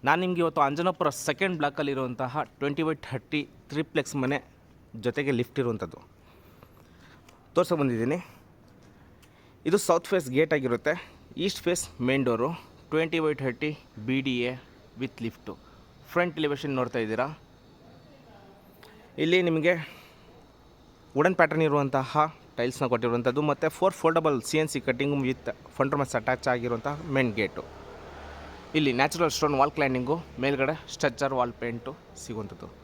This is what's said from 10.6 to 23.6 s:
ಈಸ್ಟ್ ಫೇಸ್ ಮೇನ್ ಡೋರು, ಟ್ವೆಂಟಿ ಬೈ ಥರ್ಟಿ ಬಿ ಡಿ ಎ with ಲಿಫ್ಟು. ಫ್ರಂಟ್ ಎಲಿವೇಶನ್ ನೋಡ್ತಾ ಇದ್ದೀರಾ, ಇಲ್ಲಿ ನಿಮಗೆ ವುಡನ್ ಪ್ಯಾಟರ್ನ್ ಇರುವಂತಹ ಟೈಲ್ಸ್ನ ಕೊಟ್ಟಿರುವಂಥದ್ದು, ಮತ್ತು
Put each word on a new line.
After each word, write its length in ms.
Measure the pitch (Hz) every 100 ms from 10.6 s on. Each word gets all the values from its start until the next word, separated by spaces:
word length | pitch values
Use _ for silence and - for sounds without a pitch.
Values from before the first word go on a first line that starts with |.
| 127 117 147 170 - - - -
ಈಸ್ಟ್ 240 | 185 -
ಫೇಸ್ 400 | 175 175 - -
ಮೇನ್ 240 | 123 135
ಡೋರು, 240 | 123 113 135 165 - - -
ಟ್ವೆಂಟಿ 300 | 156 160 165
ಬೈ 140 | 156
ಥರ್ಟಿ 440 | 143 135 120 151 151 - - 107
ಬಿ 140 | 131
ಡಿ 200 | 131 123
ಎ 160 | 120 127 - - - -
with 240 | 127 -
ಲಿಫ್ಟು. 360 | 113 - - - - - - - -
ಫ್ರಂಟ್ 260 | 175 175 156
ಎಲಿವೇಶನ್ 320 | 151 143 147
ನೋಡ್ತಾ 280 | 131 123 123
ಇದ್ದೀರಾ, 400 | 110 110 135 151 - - - - - - - - - - - - - - - - - -
ಇಲ್ಲಿ 240 | 165 180
ನಿಮಗೆ 460 | 175 160 160 170 151 - - - - - - - - - - - - 135
ವುಡನ್ 180 | 170
ಪ್ಯಾಟರ್ನ್ 280 | 180 160 160
ಇರುವಂತಹ 760 | 156 143 139 135 135 151 156 - - -
ಟೈಲ್ಸ್ನ 300 | 123 - 131
ಕೊಟ್ಟಿರುವಂಥದ್ದು, 560 | 120 120 120 123 131
ಮತ್ತು 260 | 151 139